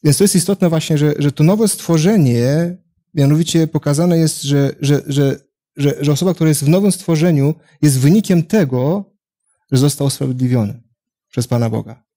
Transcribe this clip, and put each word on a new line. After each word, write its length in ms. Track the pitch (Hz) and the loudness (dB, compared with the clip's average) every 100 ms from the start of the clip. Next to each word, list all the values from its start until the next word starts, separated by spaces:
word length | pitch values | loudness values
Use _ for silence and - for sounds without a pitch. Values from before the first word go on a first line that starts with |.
więc 140 | 151 143 | 0 2
to 60 | |
jest 100 | 196 185 | 2 0
istotne 320 | 180 196 180 | 0 0 0
właśnie, 300 | 160 - 156 | 0 -2 0
że, 160 | 151 - | 0 0
że 140 | 143 | -2
to 120 | 139 | 2
nowe 240 | 156 214 220 | 2 2 0
stworzenie, 1080 | - - 165 160 220 139 120 120 147 170 180 _ _ _ | -2 -2 0 2 2 2 2 0 0 -2 -8 _ _ _
mianowicie 520 | - 139 151 165 165 160 | 0 2 2 0 0 0
pokazane 520 | 151 147 143 180 165 | -2 -2 -2 0 2
jest, 240 | 160 - | 0 -2
że, 320 | 143 143 139 - | -2 0 0 -2
że, 220 | 143 143 143 | 0 0 0
że, 300 | 139 139 - _ _ _ - | -2 0 -2 _ _ _ -4
że, 180 | 143 135 | -2 0
że 120 | 147 | -2
osoba, 220 | 143 185 | 0 -2
która 140 | 170 160 | 0 0
jest 160 | 143 | 0
w 40 | 139 | 2
nowym 240 | 180 202 | 2 2
stworzeniu, 640 | 185 - 160 175 151 139 156 _ _ | -2 -4 0 2 2 0 -4 _ _
jest 160 | 151 131 | 0 2
wynikiem 440 | 139 202 208 180 | 4 2 2 0
tego, 680 | 160 220 147 127 131 190 196 _ _ _ _ _ _ | 0 0 0 -2 -2 -4 -6 _ _ _ _ _ _
że 80 | 131 | 0
została 280 | 143 - 139 | 0 0 -4
usprawiedliwiona 680 | - 135 127 127 123 104 - _ _ _ _ _ | -4 -6 -4 -2 0 -2 -6 _ _ _ _ _
przez 160 | - 117 | -6 -4
Pana 240 | 120 113 | -2 -2
Boga. 340 | 110 104 110 _ | -4 -8 -18 _